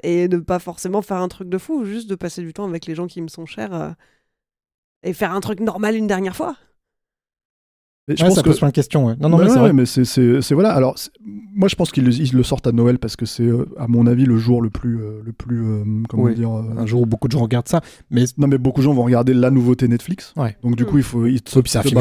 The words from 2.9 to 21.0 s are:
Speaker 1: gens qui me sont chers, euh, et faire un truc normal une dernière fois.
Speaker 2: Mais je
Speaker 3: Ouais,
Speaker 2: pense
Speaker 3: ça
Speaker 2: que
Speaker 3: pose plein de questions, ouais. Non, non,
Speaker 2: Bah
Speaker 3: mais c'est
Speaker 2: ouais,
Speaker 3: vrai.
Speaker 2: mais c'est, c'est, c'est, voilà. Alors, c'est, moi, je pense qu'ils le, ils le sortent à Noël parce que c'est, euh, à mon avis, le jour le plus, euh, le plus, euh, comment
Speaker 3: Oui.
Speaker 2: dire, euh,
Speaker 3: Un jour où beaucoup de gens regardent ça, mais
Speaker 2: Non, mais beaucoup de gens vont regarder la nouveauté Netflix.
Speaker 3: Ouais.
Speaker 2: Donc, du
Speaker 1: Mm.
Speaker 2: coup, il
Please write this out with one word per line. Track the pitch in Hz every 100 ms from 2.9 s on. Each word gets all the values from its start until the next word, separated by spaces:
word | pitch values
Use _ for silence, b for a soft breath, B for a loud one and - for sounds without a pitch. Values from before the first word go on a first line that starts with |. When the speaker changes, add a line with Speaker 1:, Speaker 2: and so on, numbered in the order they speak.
Speaker 1:
gens | 160 175
qui | 180
me | 165
sont | - 160
chers, | - 214
euh, | 170 151 165 _ _ _ _ _ _ _ _ _ _
et | 170
faire | 175 190
un | 151
truc | 226 196
normal | 220 190 214 220
une | 214
dernière | 185 190 190
fois. | 320 277 _ _ _ _ _ _ _ _ _ _ _ _ _ _ -
Speaker 2:
Mais | 151
je |
Speaker 3:
Ouais, | 175
Speaker 2:
pense | 190
Speaker 3:
ça |
Speaker 2:
que | 160
Speaker 3:
pose | 156
plein | 143
de |
questions, | 147 - 151 120
ouais. | 120
Non, | 151
non, | 170
Speaker 2:
Bah | 190
Speaker 3:
mais |
c'est | 254
Speaker 2:
ouais, |
Speaker 3:
vrai. | 226
Speaker 2:
mais | 135 120
c'est, | 131 123
c'est, | - 120 131
c'est, | -
voilà. | 143 214
Alors, | 143 131 -
c'est, | - _
moi, | 214 208 208 202 190
je | -
pense | 165
qu'ils | - 123
le, |
ils | 123 135 127
le |
sortent | 123 131 127
à |
Noël | 117 120 123
parce | 113 -
que | 113
c'est, | - 117
euh, | 117 139 -
à | 117
mon | 120 117
avis, | 123 131
le | 113
jour | 113 120
le | 113
plus, | - 120 117
euh, | 107 107 110
le |
plus, | 113 117 120 110
euh, | 107 104 110 113
comment | 117 120
Speaker 3:
Oui. | 113
Speaker 2:
dire, | 113 110
euh, | 113 113
Speaker 3:
Un | 110
jour | 120
où | 117
beaucoup | 110 127
de |
gens | 120
regardent | 113 123 -
ça, | 170 - B B
mais | 120 123 -
Speaker 2:
Non, | 139
mais | 135
beaucoup | 131 135
de | 135
gens |
vont | 131 120
regarder | 120 127
la | 127 127
nouveauté | 135 123 123 123
Netflix. | 120 - 185 - 160
Speaker 3:
Ouais. | 120 -
Speaker 2:
Donc, | 123 117
du |
Speaker 1:
Mm. | 196
Speaker 2:
coup, |
il | 143